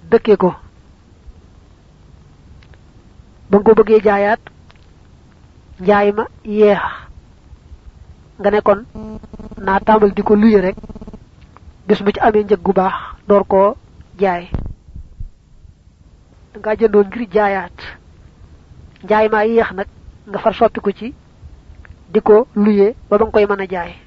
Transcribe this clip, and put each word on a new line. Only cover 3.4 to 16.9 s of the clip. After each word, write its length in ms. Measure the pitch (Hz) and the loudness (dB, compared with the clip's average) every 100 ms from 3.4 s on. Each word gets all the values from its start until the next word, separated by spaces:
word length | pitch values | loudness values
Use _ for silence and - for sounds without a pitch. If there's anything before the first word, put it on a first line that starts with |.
| - | 0
Ba 80 | 196 | 2
nga 60 | |
ko 100 | 208 220 | 4 4
bëggee 260 | 214 220 | 4 4
jaayaat, 360 | 214 202 202 226 - - - - - _ - - - - - - _ - | 2 0 0 -2 -6 -20 -20 -20 -20 _ -20 -20 -20 -20 -20 -20 _ -10
njaay 320 | 185 202 208 | 0 2 2
ma 120 | 208 220 - | -2 -6 -10
yeex, 380 | 220 208 208 196 - - - - - - - - - - - - - - - _ | -8 2 2 2 -2 -12 -20 -20 -20 -20 -20 -20 -20 -20 -20 -20 -20 -20 -20 _
nga 100 | 185 | 0
ne 100 | 208 | 0
kon 180 | 214 202 240 214 214 220 - - - - | 2 0 -2 -18 -16 -18 -20 -20 -18 -10
naa 220 | 196 196 | -2 -2
tàmbali 340 | - 214 208 | 2 2 2
di 80 | 196 | 0
ko 120 | 196 208 | 0 2
luye 260 | 220 208 | 4 4
rek, 140 | 185 202 - - - - - - - - - - - | 0 -6 -14 -18 -20 -20 -20 -20 -20 -20 -20 -20 -2
bis 140 | 202 | -2
bu 80 | 202 | 0
ci 80 | - | 0
amee 240 | - 214 | 0 0
njëg 180 | 208 202 | 0 -2
gu 120 | - | 0
baax 200 | 190 185 - - - - | 0 0 -4 -14 -20 0
door 160 | 202 196 | 0 2
koo 280 | 196 202 247 - - - - | 2 2 -2 -16 -20 -20 -4
jaay. 300 | 190 175 175 - - - - - - - - - _ - - - _ _ - _ _ _ - | -4 -4 -8 -10 -10 -14 -20 -20 -20 -16 -16 -16 _ -20 -20 -20 _ _ -20 _ _ _ -20
Da 60 | 220 | -12
ngaa 160 | 214 214 | -6 0
jëndoon 320 | 226 | 2